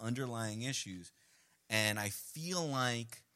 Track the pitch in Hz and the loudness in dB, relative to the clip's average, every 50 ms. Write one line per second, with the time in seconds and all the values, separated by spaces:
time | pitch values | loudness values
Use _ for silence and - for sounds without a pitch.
0 | 113 117 123 131 131 123 117 113 113 107 107 110 123 135 127 - - 98 92 90 | -2 0 0 0 0 -2 0 0 -2 -2 -2 -2 -2 -2 -2 -2 -4 -6 -8 -10
1 | 85 - - _ _ _ _ _ _ _ _ _ _ - 110 110 107 107 104 107 | -12 -14 -18 _ _ _ _ _ _ _ _ _ _ 2 4 4 6 6 4 2
2 | 104 101 - - - - - 151 165 175 185 175 165 147 135 131 127 123 120 117 | 0 -2 -4 -6 -8 -10 -8 -6 -4 0 0 2 2 2 2 2 2 2 2 0
3 | 117 113 - - - _ _ | -2 -6 -10 -18 -20 _ _